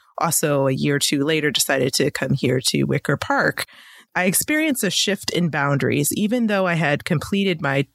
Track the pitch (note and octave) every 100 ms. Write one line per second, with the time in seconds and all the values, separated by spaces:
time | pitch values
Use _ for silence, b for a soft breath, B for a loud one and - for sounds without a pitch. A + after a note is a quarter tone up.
0 | b - E3 - D#3 C#3+ C3+ C3+ D3 C#3+
1 | - D3 C#3 D#3+ D3 - - C#3 C3+ -
2 | C#3+ - C3+ C#3 B2+ C3 - C#3+ C#3 C#3
3 | - C#3+ - C#4 E3 - B B B B
4 | B - F#3 - - D4+ D#4 C4 G3 -
5 | - G3 - - F3 D3 C#3+ C#3+ B2+ B2
6 | D3 - G#3 B3 A3+ G3+ F#3 E3 D#3 D3
7 | - D#3 - G3 G3 E3 C#3+ C3+ C#3